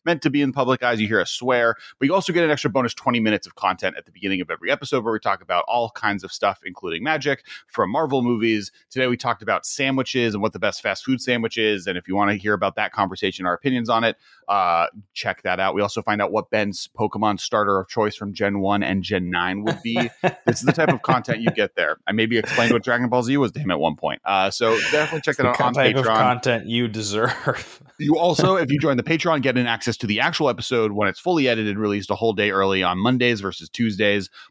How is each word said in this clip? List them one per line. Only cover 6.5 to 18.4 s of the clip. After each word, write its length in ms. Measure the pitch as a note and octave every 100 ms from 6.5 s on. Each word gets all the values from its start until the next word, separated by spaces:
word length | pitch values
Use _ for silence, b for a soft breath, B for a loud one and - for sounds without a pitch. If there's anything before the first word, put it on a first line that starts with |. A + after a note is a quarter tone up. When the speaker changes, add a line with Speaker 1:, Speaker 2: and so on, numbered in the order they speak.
| G2
Speaker 1:
including 380 | F#2 F2+ F2+ E2
Magic, 420 | C3+ D#3 C#3 C3+ - B B
from 240 | - F#2+
Marvel 320 | C#3 D3+ C3+
movies. 480 | A#2+ A2+ A2+ G#2+ G2 b b
Today 180 | C3 B2+
we 80 | A#2+
talked 260 | B2 A2+
about 240 | G#2+ F#2+ -
sandwiches 680 | - C3+ C3 B2 C3 A#2
and 80 | G#2
what 100 | G#2
the 80 | G#2+
best 220 | G#2+ -
fast 220 | G#2 F#2
food 160 | - B2+
sandwich 380 | - A#2+ A2+ A#2
is. 300 | G#2+ G#2 F#2
And 100 | F2
if 80 | F#2
you 80 |
wanna 200 | G2 G2+
hear 180 | G#2 G#2
about 220 | G2+ G2 G#2+
that 160 | G#2
conversation, 540 | G#2+ G2 F#2 G2 - F#2
our 80 |
opinions 340 | F2 C#3 B2+ A#2
on 160 | A2+
it, 120 | A#2 - b b -
uh, 400 | G2+ F2 E2+ E2 G#2 -
check 280 | - - -
that 160 | F#2+ F2+
out. 160 | F#2+
We 80 | F#2+
also 200 | G2+ A2+
find 200 | - G#2
out 80 | G2
what 200 | G#2+ -
Ben's 380 | G#2+ G2+ F#2+ - -
Pokemon 440 | G#2+ G#2 G#2+ G2
starter 400 | - A2 G2+ G2
of 80 | F#2+
choice 260 | A#2 G#2+
from 180 | - G#2
Gen 280 | F#2